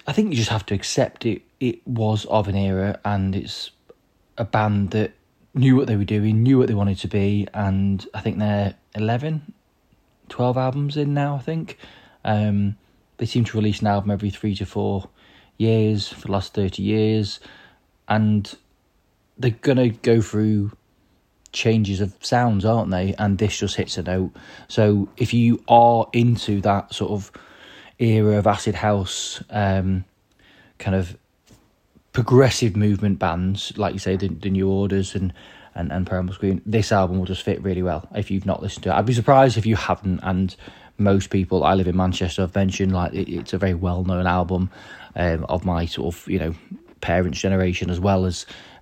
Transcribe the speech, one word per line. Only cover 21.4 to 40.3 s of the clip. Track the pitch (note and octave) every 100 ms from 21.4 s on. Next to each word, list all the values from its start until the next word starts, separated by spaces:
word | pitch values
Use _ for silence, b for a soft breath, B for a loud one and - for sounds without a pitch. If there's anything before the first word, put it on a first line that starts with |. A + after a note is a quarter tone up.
| _
changes | - A2+ A2 G2 F#2+
of | G2+ -
sounds, | - B2 A#2+ G2+ G#2+
aren't | A#2 G2+
they? | F#2 F#2+ -
And | G#2 F#2+
this | G#2 -
just | G2+ -
hits | - -
a |
note. | F2 F#2 F2+ - B B B
So | - G#2 G#2 F#2+ -
if | A#2
you | A#2+ A#2 A#2 -
are | A#2+ A#2+ A#2 -
into | A#2+ A#2+ A2 - G2+
that | G2+ G2 -
sort | - G#2
of | G2+ F#2+ - B B B B B B
era | A#2 A2 G#2+ G#2
of | G#2
acid | G2+ A2 -
house, | G#2+ G2+ F#2 - - - -
um, | G#2 G2+ F#2+ F#2 F#2+ - _ _ _ b b b b
kind | -
of | F#2+ F2 - _ _ _ - _ _ _ _ _
progressive | - A2+ B2+ C3 - A#2 G#2
movement | G#2 G2 G2+ F#2+
bands, | F2 E2+ F#2 G2 - -
like | G2
you | G2
say, | F#2 F#2+
the, | F#2+
the | D#2+ G2+
New | F#2+ F#2+
Orders | G2 G2+ G2 F#2+
and, | F#2+ F#2 - B B B
and, | - F2
and | F2 F2+
Primal | F#2 F2+
Scream, | G2 G2 F#2+ G#2+
this | A2 G#2+
album | G2+ F#2 F#2
will | F2+
just | F#2
fit | - -
really | G2 F#2
well | F2+ D2+ -
if | G#2 -
you've | G2 F#2+
not | -
listened | G2 -
to | F#2
it. |
I'd | E2+ G#2+
be |
surprised | A#2+ B2+ C3+ C3+ A2
if | G#2+
you | G#2
haven't, | - F2+ G2 F2
and | F#2